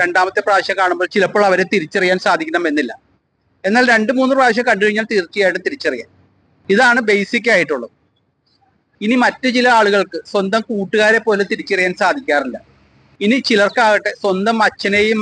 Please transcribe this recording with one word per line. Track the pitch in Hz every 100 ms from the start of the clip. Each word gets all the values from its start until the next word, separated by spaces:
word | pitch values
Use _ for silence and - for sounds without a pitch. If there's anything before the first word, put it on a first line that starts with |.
രണ്ടാമത്തെ | 175 175 185 196 208
പ്രാവശ്യം | 196 - 190
കാണുമ്പോൾ | 185 175 180
ചിലപ്പോൾ | 214 180 208 202
അവരെ | 180 185
തിരിച്ചറിയാൻ | 202 156 202 180 185 208
സാധിക്കണമെന്നില്ല. | 170 160 170 165 147 123 - _ _ _ _ _ _ 190
എന്നാൽ | 233 247
രണ്ട് | 226 214 262
മൂന്ന് | 254 269
പ്രാവശ്യം | 247 220 240
കണ്ടു | 202 214
കഴിഞ്ഞാൽ | 214 220
തീർച്ചയായിട്ടും | 214 170 208 185 180 185
തിരിച്ചറിയാം. | 139 160 123 - _ _ _ _ _ -
ഇതാണ് | 202 254 240 214
ബേസിക് | 202 196 233 220
ആയിട്ടുള്ളത്. | 202 156 139 117 _ _ _ _ _ _ _ _ _ _ -
ഇനി | 208 254
മറ്റു | 240 - 254 240
ചില | 247 233
ആളുകൾക്ക് | 208 202 190 165 -
സ്വന്തം | 208 196 220 220
കൂട്ടുകാരെ | 208 190 214 214 226 220
പോലും | 202 196
തിരിച്ചറിയാൻ | 220 - 190 180 180
സാധിക്കാറില്ല. | 185 147 - 147 131 110 _ _ _ _ _ -
ഇനി | 202 262 -
ചിലർക്കാകട്ടെ | 214 208 254 220 208 208 -
സ്വന്തം | 202 190 208 226 208
അച്ഛനെയും | - 202 202 214 220